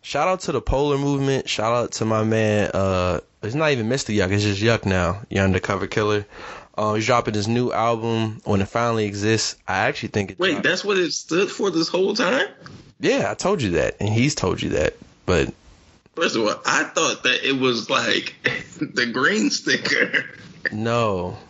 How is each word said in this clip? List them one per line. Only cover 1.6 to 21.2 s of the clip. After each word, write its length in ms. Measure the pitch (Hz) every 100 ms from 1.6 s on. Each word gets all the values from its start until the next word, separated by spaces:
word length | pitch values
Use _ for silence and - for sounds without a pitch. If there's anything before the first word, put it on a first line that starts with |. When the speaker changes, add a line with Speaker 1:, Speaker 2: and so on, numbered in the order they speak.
| 110
Speaker 1:
out 180 | 120 117
to 120 | - 110
my 180 | 110
man, 460 | 110 110 110 104 98
uh, 480 | 92 98 92 90 87 - _
it's 140 | 107 135
not 160 | 156
even 180 | 135 110
Mister 240 | 131 -
Yuck, 180 | 104 92
it's 120 | 101
just 180 | 104 98
Yuck 240 | 110 113 101
now, 360 | 92 87 95 -
Your 140 | 92 95
Undercover 420 | 92 - 98 95
Killer. 380 | - 107 104 101 - - - - -
Uh, 160 | 107
he's 120 | 107 110
dropping 280 | 120 120
his 140 | 107 104
new 240 | 120 123
album, 640 | 92 113 117 113 113 110 110 -
When 160 | 101
It 60 | 98
Finally 360 | 117 120 113 104
Exists. 500 | 101 104 110 - - -
I 100 | 95 117
actually 220 | 147 107
think 220 | 107 95
it 80 | 95
Speaker 2:
Wait, 120 | 190
Speaker 1:
dropped 120 | 156
Speaker 2:
that's 200 | 139 180 196
what 120 | 196
it 140 | 170
stood 380 | - - 165 196
for 220 | - 208
this 160 | 165 165
whole 240 | 180 190
time? 340 | 214 185 262 392 - - - - -
Speaker 1:
Yeah, 300 | 165 269 110
I 20 |
told 280 | 107 175 196
you 100 | 110
that, 240 | 82 60 -
and 100 | 104
he's 260 | 113 135 -
told 260 | 92 87
you 80 | -
that, 260 | - - - - _ -
but 280 | 87 67 - - - - _ _ -
Speaker 2:
First 200 | 170 -
of 60 | 107
all, 160 | - -
I 180 | 147
thought 400 | 156 - 151 107
that 240 | 127 123 127
it 100 | 135
was, 320 | 127 117 -
like, 460 | 127 117 98 - -
<laughs> 400 | 127 - - -
the 260 | 151 - 120
green 440 | 113 147 208 277
sticker. 720 | - - 131 - - 156 147 - - - - -
Speaker 1:
No. 680 | 107 113 120 113 95